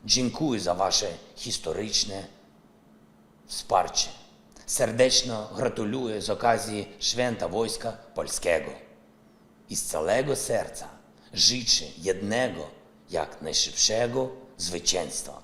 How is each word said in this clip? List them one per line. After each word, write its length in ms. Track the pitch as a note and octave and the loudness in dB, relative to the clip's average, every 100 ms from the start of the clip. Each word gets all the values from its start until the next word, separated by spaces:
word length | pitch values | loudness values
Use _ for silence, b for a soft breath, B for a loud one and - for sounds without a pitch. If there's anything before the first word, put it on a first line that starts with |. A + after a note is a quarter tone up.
| G#2+ | 2
Dziękuję 540 | B2+ B2 - D3+ A2+ | 2 2 0 0 0
za 140 | F2+ | 0
wasze 340 | F2 F#2+ - G2+ E2+ - - | 2 2 2 0 -6 -16 -12
historyczne 920 | A#2+ G#2+ - - G#2+ - G#2 G2 F#2+ - - - - - - - - - - - - | -6 -4 -4 -4 0 0 0 -4 -12 -18 -20 -20 -20 -20 -20 -20 -20 -20 -20 -20 -10
wsparcie. 640 | - - F#2 F2 - - - - - - B - | -10 2 2 4 0 -2 -6 -20 -20 -20 B -6
Serdecznie 680 | - A#2+ A2+ B2+ - B2 A2 G#2+ G#2 | 0 2 6 6 6 0 -4 -6 -2
gratuluję 680 | B2+ A2 G#2+ C3 B2 G#2+ | -2 0 -2 -2 -2 -4
z 80 | F#2+ | -2
okazji 580 | G2 A#2 A2+ A2 G#2+ F#2+ - | 2 4 4 0 -6 -6 -4
Święta 480 | - A#2+ B2 A2 E2+ | -2 0 0 0 -2
Wojska 440 | G#2+ A2+ - A#2 | 0 -2 -2 -6
Polskiego. 800 | A2 - - D2+ - F2+ D#2+ - - - - - - - - - - - | -8 -10 -6 -4 -2 2 2 0 -12 -18 -20 -20 -20 -20 -20 -20 -20 -8
I 60 | - | -6
z 100 | - | -2
całego 500 | D#2+ D#2 A2+ C#3+ C3 | -2 2 2 2 -2
serca 520 | - A2+ - - - - - - B | 0 -2 -2 -10 -14 -16 -20 -20 B
życzę 520 | G2 - B2 A#2 - D2 - | 2 4 4 2 2 0 -4
jednego, 680 | E2+ F#2+ G2+ A2+ B2+ E2+ D2+ - - - - | -2 0 0 0 0 -2 -10 -14 -20 -20 -6
jak 320 | E2+ D#2 - | -4 -4 -6
najszybszego 880 | D#2 - - - - A2 A#2+ B2+ C3 - - - | -2 0 0 2 2 4 2 2 -2 -6 -18 -8
zwycięstwa. 840 | E2+ F2 - F2 D#2 - - C#2+ | -4 -2 0 0 -2 -6 -10 -16